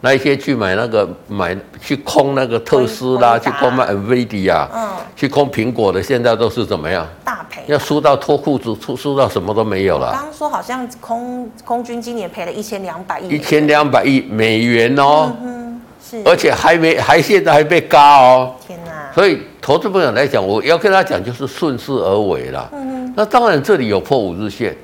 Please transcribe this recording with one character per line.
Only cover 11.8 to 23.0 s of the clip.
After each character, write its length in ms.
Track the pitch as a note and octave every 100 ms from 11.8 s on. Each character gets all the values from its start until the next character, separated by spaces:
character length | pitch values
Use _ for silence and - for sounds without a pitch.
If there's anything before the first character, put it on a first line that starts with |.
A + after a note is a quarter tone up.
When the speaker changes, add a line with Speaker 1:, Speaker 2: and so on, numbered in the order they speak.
Speaker 2:
军 200 | A#3+ A#3+
今 120 | A#3
年 160 | A#3 F3+
赔 160 | - F3
了 60 |
一 100 | G3+
千 220 | G#3+ G#3
两 180 | F#3+ E3 F3+
百 120 | D#3+
亿。 80 | F#3
Speaker 1:
一 100 | D3+
千 260 | D3 D3+ D3+
两 240 | D3+ D3
百 140 | B2
亿 160 | B2 C3+ -
美 300 | G#2+ A2+ A2
元 340 | A#2+ A#2 A#2 C#3
哦。 340 | C#3 D3+ D3+ A#3
Speaker 2:
嗯 40 | B3
哼， 360 | A#3+ A#3+ A#3+ - - -
是。 160 | A#3 G3+
Speaker 1:
而 100 | F3
且 180 | -
还 240 | - - E3+
没， 220 | E3 D#3+
还 220 | - D#3
现 200 | D3 G3+
在 120 | E3
还 100 | D3+
被 160 | D3+ E3+
嘎 380 | - D#3 C#3+ C#3+
哦。 360 | B2+ B2+ B2+ B2+ -
Speaker 2:
天 100 | F3 E3+
哪。 60 | D#3+ C#3+ -
Speaker 1:
所 100 | G3
以 160 | D3+ - -
投 160 | - D3+
资 80 | A3
朋 140 | F#3+
友 100 | D3+
来 160 | A2 C#3
讲， 180 | A#2+ F#2+
我 160 | G#2+ A#2
要 120 | E3
跟 140 | G#3
他 100 | F#3+
讲， 220 | B2+ F#2
就 80 | G2
是 160 | B2 C3
顺 320 | - E3 B2
势 140 | -
而 260 | C3+ F2+ G2+
为 280 | G#2 D2 B1+
啦。 160 | C2 A#1+
Speaker 2:
嗯 60 | C#4+
哼。 340 | C4 C4